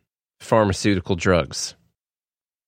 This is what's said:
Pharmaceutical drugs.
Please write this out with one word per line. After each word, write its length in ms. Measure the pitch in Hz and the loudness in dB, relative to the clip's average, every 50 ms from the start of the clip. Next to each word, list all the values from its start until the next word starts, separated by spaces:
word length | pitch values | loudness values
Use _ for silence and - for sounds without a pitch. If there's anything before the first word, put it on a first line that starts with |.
| _ _ _ _ _ _ _ - | _ _ _ _ _ _ _ -14
Pharmaceutical 760 | - - 120 113 107 98 92 - - 107 98 92 - - 98 | -2 2 2 4 4 2 0 0 0 0 0 0 -2 -4 -4
drugs. 580 | 85 - 98 90 85 71 - - - - - - _ _ _ _ _ _ _ _ _ _ _ _ _ _ _ _ _ _ | -2 0 2 2 2 0 -2 -6 -10 -10 -10 -12 _ _ _ _ _ _ _ _ _ _ _ _ _ _ _ _ _ _